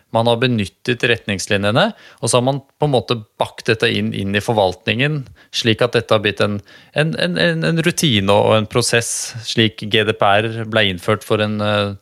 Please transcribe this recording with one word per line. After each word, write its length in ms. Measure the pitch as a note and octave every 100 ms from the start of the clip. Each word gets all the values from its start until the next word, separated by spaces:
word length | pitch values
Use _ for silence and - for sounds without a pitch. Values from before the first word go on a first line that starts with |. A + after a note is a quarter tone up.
| _
man 160 | A2+ A#2
har 60 | A#2
benyttet 640 | B2+ A#2 G2 - - B2
retningslinjene, 920 | B2+ A2 - F#2+ - G2+ G2+ B2 G#3+ - - -
og 80 | A#2+
så 80 | B2+
har 40 |
man 180 | B2+ C#3 - _
på 60 | D3+
en 60 |
måte 240 | B2+ - A#2 G#2+ -
bakt 280 | B2 - -
dette 180 | G#2+ A#2
inn, 240 | G#2+ A2
inn 200 | G#2+ G2
i 60 | G2+
forvaltningen, 840 | - A2+ F#2 F2+ - A2 C#3+ D3+ B2 - _
slik 300 | - A#2 G#2+
at 100 | B2
dette 220 | A#2+ -
har 80 | A2
blitt 160 | G#2 F#2+
en, 200 | G#2+ G#2 - - -
en, 160 | C#3+ D#3+ -
en, 160 | F3+ F3
en, 280 | E3+ E3
en 180 | D#3+ E3
rutine 460 | E3 - D#3+ G#2+ G2
og 220 | G2+ A2 A2
en 120 | G#2
prosess, 640 | B2 - A#2+ - - - A#2
slik 380 | A2 - A2 -
G 220 | G#2+ A2
D 100 | G#2+ G#2
P 80 |
R 400 | G#2 G2+ A2+ A2+
ble 220 | A2 A2 G2+
innført 380 | F2 - G#2 -
for 160 | A2
en, 160 | G#2+ G#2+
eh, 360 | G#2 G#2 G2+ G2